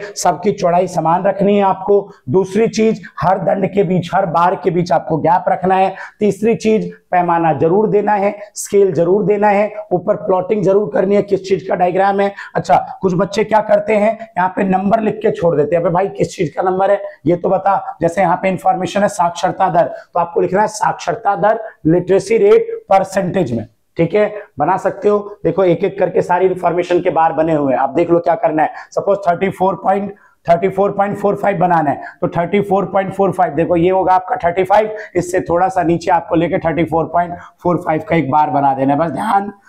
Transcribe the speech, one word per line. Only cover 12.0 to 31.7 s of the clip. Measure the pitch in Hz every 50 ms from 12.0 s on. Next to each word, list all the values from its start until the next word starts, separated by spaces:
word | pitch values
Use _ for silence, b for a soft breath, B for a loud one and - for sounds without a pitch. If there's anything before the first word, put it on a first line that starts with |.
| 190 202 196 196
है। | 196 196 196 B B B B
अच्छा, | - - - 180 - - - - -
कुछ | - 190 185
बच्चे | 170 196 180 - 220 208
क्या | 214 220 214
करते | 214 214 208 208 208 - 220
हैं, | 208 208 214 220 - - - -
यहाँ | 175 180 185
पे | - 269 202
नंबर | 190 185 185 196 202 175 220
लिख | 214 214 -
के | - - 156
छोड़ | - - 165 170 165
देते | 180 202 - 175
हैं, | 165 160
"अबे | 190
भाई, | 165 - 202
किस | 196 - - 170 170 -
चीज | - 185 147
का | - -
नंबर | 190 190 185 185 196 196
है, | 202 196 202 B B B B
ये | 147 175
तो | 170 175 196
बता।" | 190 185 190 196 196 170 - - - -
जैसे | 160 165 165 202
यहाँ | 190 165 180
पे | - - 190
इन्फॉर्मेशन | 185 170 - 185 185 185 185 175 - 202
है | 202
साक्षरता | 202 - - 175 175 - - - 180 165 - 190 180
दर, | 165 170 160
तो | - - - - _ - 175
आपको | 170 - - -
लिखना | 185 175 180 196
है | 214
साक्षरता | 208 - - - - - - - - 156 - - 202 202
दर, | 202 185 208 220 226 - B B B -
लिटरेसी | 151 165 180 170 175 190 190 185 - 226
रेट | 220 196 202 220 233 - - - - - -
परसेंटेज | 196 190 185 - - 202 185 175 - 196 170 120 120
में, | 110 104 - _ _ _ _ _
ठीक | - 170 165 165
है, | 214 208 202 - B B B B -
बना | 147 165 190
सकते | 185 - 190 - - - 208
हो। | 208 208 202 - - - -
देखो, | 165 165 175 196
एक | 180 170 170 196
एक | 185 - -
करके | 185 175 180 151
सारी | - - 180 180 190
information | 190 180 180 - 175 170 180 175 - 175 175
के | 170 180
बार | - 160 165 165 160
बने | 147 160 165 160
हुए | 147 143 135 127
हैं, | 120
आप | 139 123
देख | 127 165 170 -
लो | 170 170
क्या | 170 175 165
करना | 160 - 160 151 156 151
है। | 143 - B B B
Suppose | B 160 156 196 196
थर्टी | 196 - 175 175 165 190 185
फ़ोर | 180 - 180 190 185
point, | - - 190 196 202 202 202 - b b b b b b 165
थर्टी | 170 170 190 190
फ़ोर | 185 190 202 202
पॉइंट | - 196 196 208 202
फ़ोर | - - 202 202
फ़ाइव | - - 202 196
बनाना | 165 180 175